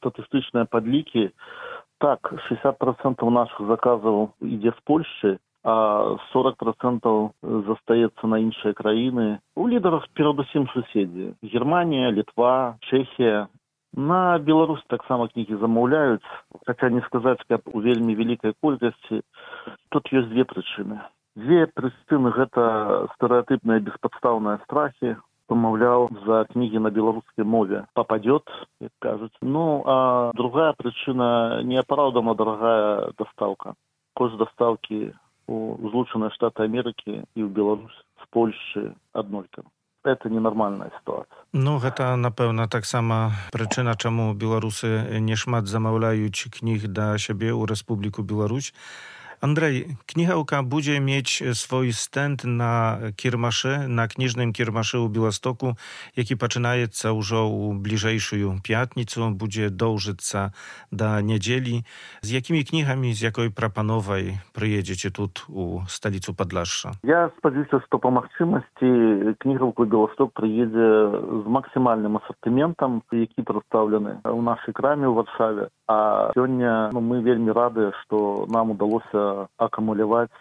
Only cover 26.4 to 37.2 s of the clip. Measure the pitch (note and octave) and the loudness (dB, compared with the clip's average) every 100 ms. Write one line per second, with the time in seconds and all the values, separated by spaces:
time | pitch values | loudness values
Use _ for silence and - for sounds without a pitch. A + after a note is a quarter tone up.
26.4 | A2 B2 A#2 A2 G#2+ G#2 A2 A2 - - | 2 -2 0 0 0 2 0 0 -6 -4
27.4 | G#2+ A2+ G2 G#2 - - A2+ A2 A2+ D3+ | 0 2 2 -2 -2 -4 0 0 2 0
28.4 | - - - _ A#2 - A#2 A2 A2+ - | -2 -14 -18 _ -16 -8 -6 -6 -8 -8
29.4 | B2+ D3+ E3 C#3+ C#3+ C3 B2+ B2 A#2+ A#2 | -2 0 0 0 2 4 4 2 0 0
30.4 | B2 C#3 D#3+ - A#2+ - - B2+ A#2+ A#2 | 0 2 2 0 -6 -6 -4 0 2 2
31.4 | A#2 A#2 B2 B2+ - C#3+ C#3 A#2+ A2+ G#2+ | 2 0 0 0 0 2 2 2 2 0
32.4 | A2 A2 A#2 A2+ G#2 G2+ - - G#2+ - | 0 2 2 4 2 0 -4 -6 -10 -4
33.4 | G2+ G2 - - _ _ _ - A#2+ A2 | -4 -4 -10 -16 _ _ _ -2 -2 0
34.4 | A2 - A#2+ A2 - G#2+ G#2+ - _ _ | -4 2 0 0 -6 -6 -6 -10 _ _
35.4 | - A2+ A2 A2+ A2+ A#2+ A#2+ A2 G#2+ - | -8 -6 -6 -8 -4 -2 -2 -2 -4 -2
36.4 | A#2 - A2 A#2+ A#2 - G#2 G#2+ | -4 0 -2 -2 -4 -8 -10 -10